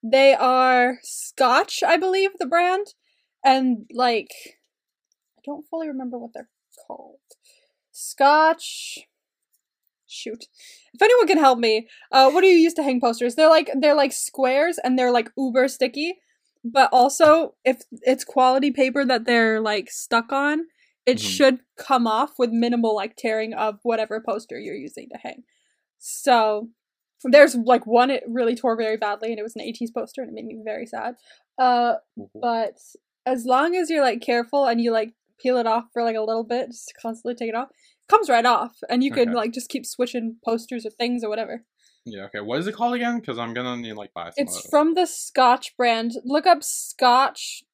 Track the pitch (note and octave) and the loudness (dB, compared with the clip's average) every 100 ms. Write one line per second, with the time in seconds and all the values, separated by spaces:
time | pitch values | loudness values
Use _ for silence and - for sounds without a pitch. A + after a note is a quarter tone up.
0 | A3+ C4 C#4 B3 B3+ B3+ B3+ B3+ B3 B3 | 0 4 6 6 4 4 4 4 2 -2
1 | - - - - C4 C4 - - - E4 | -12 -14 -14 0 2 4 0 -2 0 2
2 | F#4+ F#4+ G4 G4 D4 E4+ F4 F#4 G4+ _ | 2 0 -2 -4 -2 0 2 -2 -4 _
3 | _ _ _ _ C4+ C4 C4 A#3 - A#3+ | _ _ _ _ 2 2 2 -2 -6 -4
4 | B3 A3+ E3+ - - _ _ _ _ _ | -2 -2 -6 -18 -20 _ _ _ _ _
5 | _ _ _ _ - D4 D4+ E4 D#4+ C4+ | _ _ _ _ -14 -14 -10 -8 -8 -8
6 | B3+ A#3+ A#3 - - _ _ _ _ - | -8 -10 -14 -18 -20 _ _ _ _ -18
7 | - _ _ _ _ _ _ _ _ - | -18 _ _ _ _ _ _ _ _ -16
8 | - - C#4 D4+ D#4 E4 - - - - | -16 2 4 6 4 2 -6 -14 -14 -16
9 | _ _ _ _ _ _ _ _ _ _ | _ _ _ _ _ _ _ _ _ _
10 | _ - - A#3 - _ - - _ - | _ -16 -14 -14 -18 _ -20 -20 _ 0
11 | G#4+ B4 F4+ E4+ C#4+ B3 A#3 A3 A3+ - | 4 4 4 6 6 4 2 0 -4 -20
12 | _ C4+ C4+ D#4 F#4+ F4 E4 E4 C#4+ B3+ | _ 6 6 6 6 6 4 2 -2 0
13 | A#3+ A#3 A#3+ A#3+ D#4 D#4+ D4 C4+ D4 D4 | 0 0 -4 4 6 6 4 0 2 4
14 | C4+ - - - C4 C4+ E4 E4+ - B3+ | 2 -2 -10 -2 0 2 0 -2 -2 0
15 | B3 B3 A#3 - C4 A#3+ C4 - C4 B3 | 2 0 -2 -6 -2 0 0 0 -4 -4
16 | D#4+ F#4 _ _ _ _ A#3 A#3+ C4 B3+ | -8 -8 _ _ _ _ -4 2 4 4
17 | B3+ - D#4+ D#4+ D#4+ _ - B3+ - A#3 | 2 4 6 6 2 _ -4 -4 -6 -6
18 | - C4 - - B3+ C4 C#4+ C4+ C4 C4 | -2 -2 -2 2 2 4 0 0 0 0
19 | C4+ B3 A#3 A#3+ A3+ A3 A3 G#3 F#3+ - | 0 -2 0 2 2 0 -2 -4 -6 -14
20 | - A#3 A#3 C4+ C#4+ D4+ E4 _ _ _ | -2 -2 0 -2 -2 -2 -6 _ _ _
21 | - A#3+ G#3 F#3+ C#4 B3+ _ _ - C4 | -4 -2 -4 2 2 2 _ _ -2 0
22 | A#3 G#3+ D4 - B3 A#3 A#3+ A#3+ A#3 G#3+ | 0 0 -2 -2 -2 0 0 0 0 -2
23 | G3+ - A#3 A3 A3 A3 G#3+ G#3 A#3+ A3+ | -6 -8 -4 -4 -6 -4 -6 -6 -4 -4
24 | A3 A3 A3+ G#3+ A3+ A#3 G3+ G3+ - - | -4 -6 -6 -8 -8 -14 -12 -12 -14 -18
25 | - - - - A#3+ _ _ _ _ _ | -20 -18 -18 -18 -20 _ _ _ _ _
26 | - - - A#3+ A3 G#3+ A3+ _ _ _ | -16 -8 2 2 2 -2 -8 _ _ _
27 | _ _ C4 C#4 D4 B3 A3+ A#3+ A#3 A#3 | _ _ 4 6 8 4 2 2 4 2
28 | B3+ C4+ - A#3 A#3 A#3 B3+ A3+ A3 A3 | 2 0 -6 -4 -2 -2 -2 -2 -2 -2
29 | G#3+ G#3 A3+ A3 G#3+ A3+ G#3+ A3+ A#3 A#3 | -4 -6 -8 -8 -10 -12 -12 -8 -8 -8
30 | A#3 - A#3+ A3 A#3 A3+ A3 G#3+ A#3 A#3 | -10 -12 -14 -12 -14 -14 -12 -10 -10 -10
31 | A3 B3 _ _ _ - B3+ B3 A#3+ - | -10 -12 _ _ _ -2 0 2 0 -2
32 | _ - G3+ A3 A#3+ A3+ G#3+ - - - | _ -20 -20 -8 -4 -4 -6 -8 -20 -20
33 | _ _ - C4 A#3 B3+ D#4 F4+ D#4+ D#4+ | _ _ -6 -4 0 2 2 -2 -2 0
34 | C4 A#3 A#3 A#3+ A#3 C#4+ C4+ A#3 A#3 A3+ | 0 -2 -2 -2 0 0 0 0 0 -2
35 | A3 _ _ _ B3+ B3+ A3+ A3 A#3 A#3+ | -4 _ _ _ -2 0 0 -2 -4 -4
36 | A#3 A3+ G#3+ A3+ A3+ A#3+ B3 A#3+ - - | -2 -2 -4 -4 -4 -6 -6 -12 -20 -14
37 | A3+ A3+ A#3+ A#3+ A3+ A3 C4+ _ _ _ | -12 -10 -10 -8 -6 -6 -8 _ _ _
38 | _ G#4+ F4+ A#3+ A#3+ A#3 A#3+ _ - B3 | _ -2 2 0 2 0 -4 _ -6 -2
39 | C4+ B3+ A#3+ A#3 A3+ A#3 - C4+ - - | -2 -2 -2 -2 -6 -8 -10 -12 -12 -8
40 | B3 B3 A3+ A3+ - A#3 A3+ B3 A3 _ | -6 -6 -8 -10 -6 -6 -6 -12 -12 _
41 | A#3+ B3 A3 G#3+ A3 A#3+ _ _ _ _ | -4 -4 -6 -8 -8 -12 _ _ _ _
42 | - G2+ G2 G#2+ G#2 C3 F3+ G#3+ A#3+ B3 | -18 -16 -12 -12 -6 -6 -6 -4 -4 -2
43 | A#3+ A#3+ - A#2+ A#2 A#2 B2+ B2 A#2 G#2+ | -4 -6 -8 -8 -6 -6 -6 -8 -10 -14
44 | G2+ - E2+ D#3 C4+ - - D4 D#4 E4 | -14 -14 -12 -6 -6 -6 -2 0 2 0
45 | F4 - - - B3+ B3+ - _ B3 A3+ | -2 -4 -8 2 4 2 -2 _ -2 0
46 | A#3 B3 B3 C#4+ F4+ E4+ - - - - | -4 -8 -2 0 2 2 0 -10 -12 0
47 | B3+ B3 C4+ - - - _ | 2 4 2 -2 -14 -14 _